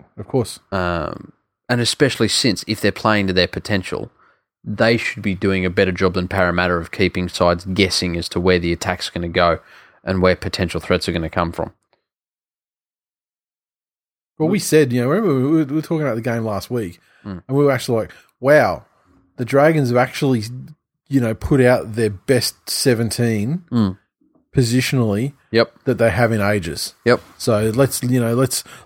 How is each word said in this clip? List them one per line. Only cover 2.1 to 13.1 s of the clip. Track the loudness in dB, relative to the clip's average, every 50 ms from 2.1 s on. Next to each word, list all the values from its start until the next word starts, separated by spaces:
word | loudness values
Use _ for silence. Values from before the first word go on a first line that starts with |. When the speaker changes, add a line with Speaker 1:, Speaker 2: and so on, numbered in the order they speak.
| 2 2 0 0
Speaker 2:
since, | 0 0 0 0 0 -2 -4 -6
if | -6 -2 0
they're | -2 -2
playing | 0 2 2 4 4 2 2
to | 2
their | 2 0 0
potential, | -2 -6 -6 -4 -4 -4 -4 -4 -8 -8 -10 -10 _ _ _ _ _ _ _ _ _ _ -12
they | -8 -2 0 2 2 2 2
should | 0 -4 -8 -6 -4
be | -4 -4
doing | -2 0 0 0 0 0
a | -2
better | 2 2 0 0
job | 2 0 0 0 0
than | 0 -4 -2
Parramatta | 0 0 0 0 0 0 0 0 0
of | -2 -4 -6 -4
keeping | -2 -2 0 0 -2 -6 -4
sides | -2 0 2 2 2 0 -2
guessing | -6 0 2 2 2 2 -2 -4 -4 -4
as | -4 -6 -6
to | -4 -2
where | 2 2 2 2
the | 2 -2 -4
attack's | -4 -2 -4 -4 -4 -6 -10
gonna | -8 -8 -8 -4
go | 0 2 2 2 2 0 -4 -14 -20 -20 -20 _ _ _ -6
and | -4 -2 2
where | 2 2 2
potential | 2 -2 -8 -4 -4 -4 -4 -4 -6
threats | -4 -2 -2 -2 -2 -2
are | -4
gonna | -4 -4 -4
come | -2 -2 -4 -4
from. | -4 -6 -8 -8 _ _ _ _ _ _ _ _ _ _ _ _ _ _ _ _ _ _ _ _ _ _ _ _ _ _ _ _